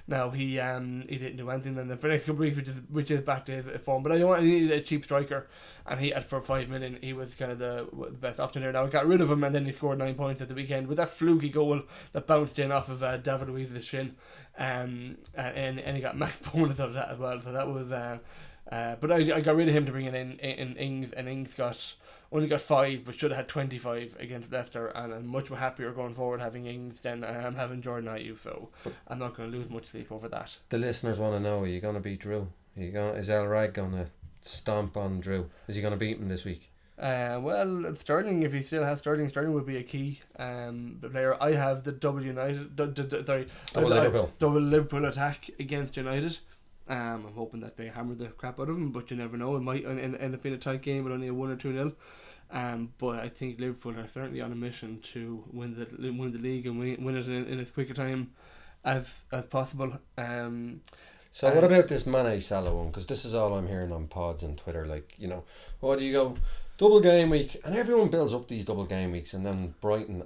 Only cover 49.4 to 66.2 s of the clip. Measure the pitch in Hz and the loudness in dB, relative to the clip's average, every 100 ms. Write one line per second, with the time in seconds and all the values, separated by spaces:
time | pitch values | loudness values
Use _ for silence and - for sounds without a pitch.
49.4 | 123 139 127 131 127 131 131 131 135 131 | -2 -2 -2 -4 -4 -4 -4 -4 -6 -6
50.4 | 143 131 135 131 143 139 131 127 127 123 | -6 -6 -4 -4 -2 -2 -2 -4 -4 -4
51.4 | 135 127 143 131 143 - - - - - | -4 -4 -4 -2 -2 -4 -16 -20 -20 -20
52.4 | - 127 123 117 117 - 127 117 117 - | -10 -6 -4 -4 -8 -4 -4 -2 -6 -6
53.4 | 131 117 127 123 120 113 113 131 131 131 | -8 -4 -4 -6 -8 -8 -10 -8 -8 -6
54.4 | 120 120 120 120 113 110 - 120 117 113 | -6 -6 -6 -8 -10 -12 -12 -10 -8 -8
55.4 | - 120 120 117 117 - 127 123 127 117 | -10 -10 -8 -8 -10 -6 -6 -4 -4 -4
56.4 | 127 127 123 117 127 127 131 131 123 123 | -4 -4 -4 -4 -4 -4 -2 -2 -2 -4
57.4 | 123 131 123 - 135 131 131 131 123 - | -4 -6 -6 -4 -4 -2 -2 -2 -4 -10
58.4 | - - - - 135 131 131 - - 127 | -20 -20 -20 -6 0 0 -2 -12 -8 -6
59.4 | - 135 135 135 131 135 - - 120 120 | -2 -2 -2 -2 -4 -6 -12 -8 -6 -4
60.4 | 120 120 120 - - - - - - - | -4 -6 -6 -10 -16 -20 -20 -20 -16 2
61.4 | 135 151 180 180 175 139 131 131 117 101 | 6 10 10 10 8 4 4 4 4 2
62.4 | - 98 90 85 85 80 92 - 120 113 | 0 0 2 2 0 -4 -4 -4 0 2
63.4 | 104 98 92 92 90 82 78 92 87 82 | 2 2 0 -2 -2 -4 -6 -4 -4 -2
64.4 | 78 76 87 82 78 76 73 - 95 90 | -6 -6 -6 -6 -4 -6 -10 -10 -8 -8
65.4 | - - - - 135 135 135 139 | -10 -16 -14 -4 0 2 2 2